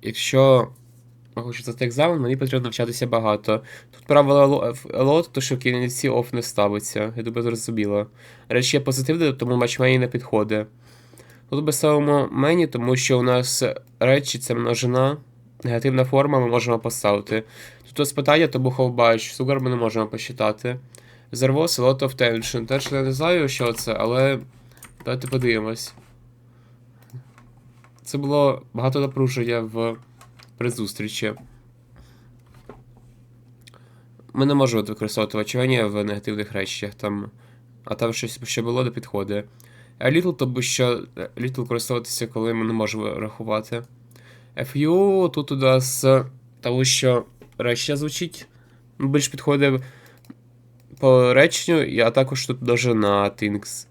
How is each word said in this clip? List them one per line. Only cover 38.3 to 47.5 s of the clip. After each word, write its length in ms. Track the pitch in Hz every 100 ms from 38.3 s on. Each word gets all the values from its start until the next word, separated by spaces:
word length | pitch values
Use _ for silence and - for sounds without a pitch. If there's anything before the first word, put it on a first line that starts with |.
| -
ще 180 | 120 -
було, 220 | 117 123
не 60 | 127
підходить. 540 | 120 - 101 98 101 104 _ - - - -
A 160 | 127 156
little, 200 | 180 170
тому 260 | 131 127
що, 440 | 127 - 127 117 - -
е, 140 | 90 -
little 300 | 120 131 123
користуватися, 600 | 117 - 120 117 - 117
коли 280 | 117 110
ми 100 | 113
не 80 | 110
можемо 420 | 113 107 107 107
рахувати. 680 | - 107 - 113 107 110 117 123 - - - - - - -
A 200 | 131 139
few, 540 | 151 175 196 196 180
тут 220 | - 143
у 40 | 135
нас, 480 | 131 131 131 -
е, 220 | 135 131 131 - - _
тому 240 | 123 123
що 400 | 131 - 131 123 - _ -